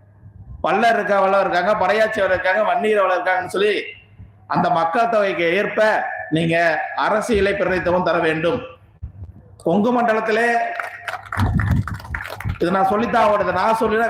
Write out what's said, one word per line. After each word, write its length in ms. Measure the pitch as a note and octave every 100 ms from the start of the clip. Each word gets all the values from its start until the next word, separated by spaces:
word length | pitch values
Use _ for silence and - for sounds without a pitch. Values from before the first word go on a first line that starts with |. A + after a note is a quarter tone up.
| - - - - - -
பல்லர் 340 | D#3+ G3 A#3 A3
இருக்கா, 180 | G3 G3+
எவ்வளவு 280 | F#3+ G3
இருக்காங்க, 280 | F3+ F3 G3 G#3+
பறையாச்சி 380 | F#3 G#3+ G#3+ G#3+
எவ்வளவு 140 | F#3+ F3+
இருக்காங்க, 260 | F#3 G3+ G3
வன்னியர் 300 | F3+ G#3+ G#3
எவ்வளவு 160 | G3 F3+
இருக்காங்கன்னு 380 | F#3 F3+ F3+ F3+
சொல்லி 180 | G#3 F3 - - - - - - -
அந்த 120 | D3 F3
மக்கள் 420 | E3+ E3 B3 A#3
தொகைக்கு 320 | G#3+ G3 E3 E3+ F#3+
ஏற்ப 240 | G#3 - G#3+ F3+ - - - D#3
நீங்க 180 | E3 E3 E3+ D3+ - -
அரசியலை 560 | D#3 G#3 A3+ G3+ G3
பிரதிநிதித்துவம் 520 | G3 F3 F3+ F3 F3+ E3+
தர 100 | E3+
வேண்டும். 420 | D#3+ D#3 E3+ - - - - - - - - - - -
கொங்கு 260 | E3+ F#3+ A#3+
மண்டலத்திலே, 540 | B3 A#3 A3 A3 A3 A#3+ A#3 - - - - - - - - - - - - - - - - - - - -
இது 120 | E3+
நான் 200 | F#3+ F#3+
சொல்லித்தான் 320 | G#3 A#3 A3+
ஆகணும். 200 | G#3+ G3+
இதை 100 | F#3
நான் 240 | F3+ G#3+ A#3
சொல்லினா 260 | G#3+ A3